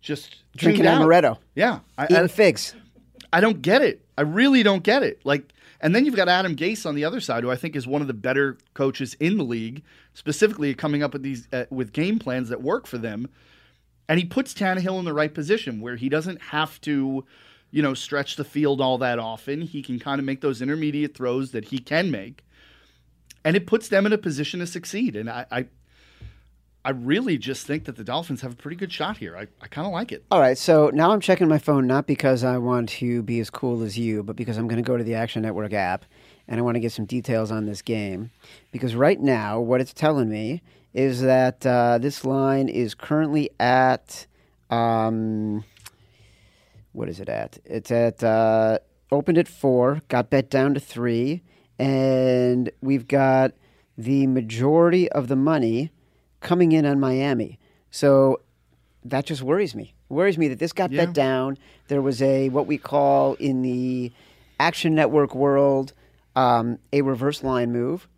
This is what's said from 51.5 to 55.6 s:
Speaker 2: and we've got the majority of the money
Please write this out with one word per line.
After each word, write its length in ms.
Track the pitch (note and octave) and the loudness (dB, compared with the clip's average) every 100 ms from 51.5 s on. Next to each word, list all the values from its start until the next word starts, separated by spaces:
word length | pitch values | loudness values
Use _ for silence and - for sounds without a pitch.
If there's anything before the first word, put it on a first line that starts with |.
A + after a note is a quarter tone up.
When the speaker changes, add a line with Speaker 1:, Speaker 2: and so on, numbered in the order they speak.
| _ _ _ | _ _ _
Speaker 2:
and 920 | C3+ C3+ C3+ C3 C3 B2+ B2 B2 A#2+ - | 0 2 2 2 2 4 2 2 -2 -6
we've 260 | C3+ C#3 A#2 | -2 -2 0
got 440 | C#3 C3+ C3 C3 - _ _ _ - | 2 4 4 2 -2 _ _ _ -10
the 300 | A2+ C#3 C3+ | -2 2 2
majority 840 | B2+ A2 A2+ C3 D#3+ E3+ F3+ F3 | 0 -2 0 2 6 6 4 2
of 180 | - B2 | 0 -2
the 60 | C3+ | 0
money 540 | C#3 D#3+ | 2 2